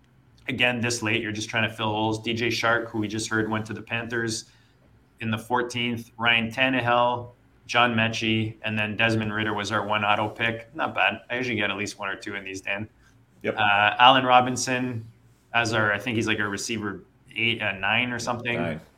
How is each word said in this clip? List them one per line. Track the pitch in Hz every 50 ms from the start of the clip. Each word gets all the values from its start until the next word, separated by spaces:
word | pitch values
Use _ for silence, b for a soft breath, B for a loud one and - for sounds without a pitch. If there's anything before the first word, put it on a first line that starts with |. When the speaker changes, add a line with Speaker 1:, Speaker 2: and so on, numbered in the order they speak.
| _ _ _ _ _ _ _ - -
Speaker 1:
again, | - 131 104 127 123 123 117
this | 110 120 117 -
late, | 110 107 113 113
you're | 107 107
just | 104 107 110 -
trying | - 113 110 104
to | 113
fill | - 113 107
holes. | 107 107 110 110 110 110
D | - 120
J | 113 113 123
Chark, | 117 113 - 120 113 117 120 - -
who | - 110
we | 107 101
just | 110 110 107 -
heard | 110 110 104 107
went | 110 107 113
to | - 107
the | -
Panthers | - - 117 117 117 117 120 117 117 110 110 - b b b b b b b b _ _ _ _ _ _ _ -
in | 117 110
the | 107
fourteenth. | 107 - - 123 123 120 120 123 120 117 120 117 113 113 - -
Ryan | - 113 117 117 113 113 113
Tannehill, | 110 131 131 131 131 127 120 123 120 123 120 123 123 123 110 - - _ _ _ _ _ -
John | - - 120 120 120 113
Mechie, | 113 110 113 113 - 117 110 110 110 107 107 - -
and | - 110 107 107
then | 107 107 104
Desmond | 101 113 113 110 110 110 107 104
Ridder | 107 107 107
was | 104 104 101 98
our | 110 104 101
one | 104 107 107 104
auto | 101 104 107 107 107
pick. | - - 113 117 113 113 - - -
Not | 156 139 110 -
bad. | 90 92 101 104 - - -
I | 120 123
usually | 127 123 117
get | 107 104 98
at | 98
least | 98 104 95 - -
one | 101 98
or | 95
two | - - 104 101
in | 98 98
these, | 98 95 98
Dan. | - 98 98 101 110 - b b b b b _ _ _ _ _
Speaker 2:
Yep. | - 110 - 110
Speaker 1:
Uh, | 107 104 101 101 104 104 - -
Allen | 123 131 135 131 127
Robinson | 127 127 127 123 131 127 113 - 135 127 123 127 127 120 110 110 - - _ _ _ _ _ _ _ -
as | 117 117 110 120
our, | 110 107 104
I | 101 101
think | - 127 107
he's, | 120 107 110
like, | 104 101
our | 104 104
receiver | 101 98 - - 117 104 104 104 92 87 - - _ _ _ - -
eight, | 107 113 117 113 113
uh, | 107 101
nine | 98 95 95 101 110 117 123 123
or | 120 113
something. | 117 127 123 120 - 120 120
Speaker 2:
Nine. | 101 85 82 78 80 - - _